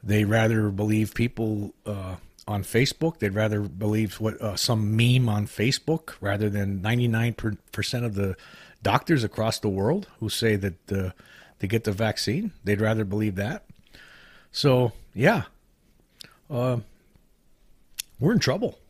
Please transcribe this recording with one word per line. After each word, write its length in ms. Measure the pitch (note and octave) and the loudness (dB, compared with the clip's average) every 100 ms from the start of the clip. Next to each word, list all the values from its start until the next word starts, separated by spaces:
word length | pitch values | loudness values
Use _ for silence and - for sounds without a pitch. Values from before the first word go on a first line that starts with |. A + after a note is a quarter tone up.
They 200 | F#2 G#2+ | 2 2
rather 460 | G#2 A2 A2 A2+ G#2+ | 4 4 4 2 0
believe 440 | G2 G#2+ G#2+ G#2+ - | 0 0 2 0 0
people, 580 | A#2 - A2 G#2+ G2+ - - | -2 -2 -4 -4 -6 -10 -10
uh, 300 | G2+ F#2 F#2 - _ - | -8 -8 -12 -14 _ -6
on 160 | G#2 | -6
Facebook. 560 | F#2+ A2+ C3+ - D#3+ - | 0 0 0 0 -4 -2
They'd 160 | G#2 G2 | -2 0
rather 260 | G#2+ G#2 | 0 0
believe 580 | G#2 F2+ G#2 G#2+ A2 - | -4 -4 -2 0 -2 -2
what, 220 | A2 G#2+ | -4 -4
uh, 140 | A2 F#2 | -6 -4
some 420 | - A2+ G#2 A2 | -2 0 0 2
meme 320 | A#2+ B2+ B2 | 4 4 4
on 160 | G#2 G2+ | 0 -2
Facebook 720 | - G#2+ C3+ - D#3+ - - | 0 -2 0 -2 -4 -4 -8
rather 300 | G2+ G2+ G#2+ | -4 0 0
than 320 | G2+ G2 G2 | 0 -2 -2
ninety-nine 540 | G2+ A#2+ A#2+ A2+ A#2 A2+ A2+ G#2 _ | 0 0 2 2 0 -2 -4 -6 _
percent 340 | - G2+ B2 A#2+ | -6 -4 -4 -4
of 100 | G2+ | -2
the 200 | G2 F#2 - - - - | -2 -4 -12 -20 -20 -4
doctors 420 | G2+ A#2+ - D#3 | 2 2 4 2
across 360 | A2 - A2 - | 2 -2 -2 -2
the 100 | A2 | -2
world 380 | F#2+ G2+ F#3 F#3+ - | 0 0 0 -4 -8
who 100 | A2 | -6
say 260 | - A2+ G#2 | 0 2 2
that, 360 | G2 E2+ - | 0 -6 -6
uh, 200 | G2 F#2 - - - - _ | -4 -4 -8 -20 -20 -20 _
they 80 | G2 | -2
get 160 | A2+ | -2
the 80 | A2 | -2
vaccine. 600 | G2 A2 - - C3 G#3+ - | -2 -2 0 -2 -2 -4 -6
They'd 180 | - G#2 | -2 2
rather 240 | G#2+ A2 G2+ | 2 0 0
believe 300 | G#2 G#2+ F#2+ | 0 -2 -2
that. 300 | G2+ F#2+ _ - _ - - - - - _ | -4 -6 _ -20 _ -20 -20 -20 -20 -20 _
So, 420 | - C#3+ B2+ B2 - - | 0 4 4 2 -2 -14
yeah, 300 | - C#3+ A3 - _ _ _ _ _ _ _ - _ _ | 2 4 4 -2 _ _ _ _ _ _ _ -20 _ _
uh, 280 | B2+ B2+ A#2+ G#2+ - _ _ _ _ _ _ _ - _ - - - | -2 0 -2 -6 -20 _ _ _ _ _ _ _ -20 _ -16 -16 -2
we're 120 | C3+ | 2
in 80 | A#3 | 2
trouble. 400 | - D#3 A3+ - | 2 0 -2 -6